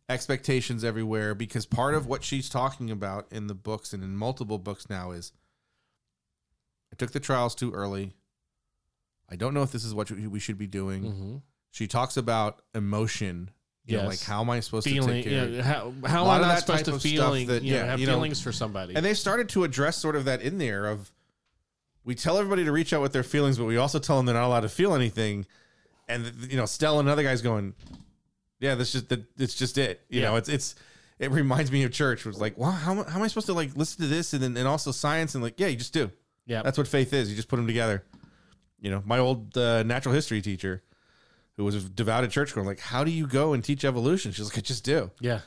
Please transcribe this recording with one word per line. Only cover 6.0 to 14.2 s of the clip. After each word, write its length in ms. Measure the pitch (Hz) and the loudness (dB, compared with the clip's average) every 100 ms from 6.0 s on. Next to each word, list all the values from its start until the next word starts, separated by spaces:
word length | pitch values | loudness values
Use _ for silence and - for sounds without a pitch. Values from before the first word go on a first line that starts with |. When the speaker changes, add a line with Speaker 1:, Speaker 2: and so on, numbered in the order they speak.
| _ _ _ _ _ _ _ _ _ | _ _ _ _ _ _ _ _ _
Speaker 1:
"I 40 | - | -6
took 160 | 123 | -4
the 80 | 143 | -4
trials 340 | 135 131 120 | 0 2 2
too 180 | - 120 | 0 -6
early. 400 | 95 101 98 98 - _ _ _ _ _ _ _ _ _ _ - | -4 -4 -4 -8 -12 _ _ _ _ _ _ _ _ _ _ -16
I 60 | 90 | -6
don't 180 | 120 | -4
know 80 | 143 | 0
if 100 | 135 | -2
this 120 | 120 | -2
is 100 | 113 | -6
what 160 | 104 101 | -4 -6
we 300 | 101 107 101 | -6 -6 -6
should 180 | - 104 | -6 -6
be 80 | 104 | -6
doing." 360 | 98 95 95 | -6 -4 -4
Speaker 2:
Mm-hmm. 320 | 110 95 98 131 - _ _ | -6 -6 -8 -12 -16 _ _
Speaker 1:
She 160 | - 107 | -8 -2
talks 300 | 120 127 - | 0 0 0
about 460 | 117 113 104 - _ | 0 2 0 -4 _
emotion. 760 | 113 101 104 110 - 101 87 92 _ _ _ | -4 -2 0 0 -2 -4 -6 -10 _ _ _
You 120 | 117 113 | -4 -2
know, 60 | |
Speaker 2:
Yes. 60 | 95 | -2
Speaker 1:
like, 120 | 95 | -4